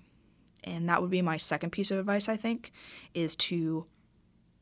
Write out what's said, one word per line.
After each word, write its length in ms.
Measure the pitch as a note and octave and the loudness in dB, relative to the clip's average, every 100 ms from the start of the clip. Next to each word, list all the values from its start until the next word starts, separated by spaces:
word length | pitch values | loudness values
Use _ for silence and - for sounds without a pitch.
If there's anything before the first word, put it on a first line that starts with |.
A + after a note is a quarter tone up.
| - - - _ - - | -16 -20 -20 _ -20 -16
And 240 | F#3 E3+ E3+ | -8 -4 2
that 140 | F3 | 2
would 100 | F3+ | 4
be 100 | F#3 | 2
my 140 | F3 D#3+ | 2 2
second 360 | - D3+ E3+ | 0 0 -2
piece 200 | - G3 | 0 0
of 80 | G3 | 0
advice, 300 | G3+ G3+ G3+ | 2 0 2
I 80 | A3 | 0
think, 340 | A3+ A#3 - - - - - | -2 -2 -6 -18 -18 -18 -8
is 220 | E3+ D#3+ - | -2 0 2
to 520 | - E3+ D#3+ D#3+ - _ _ _ _ _ _ _ | 0 2 0 -2 -4 _ _ _ _ _ _ _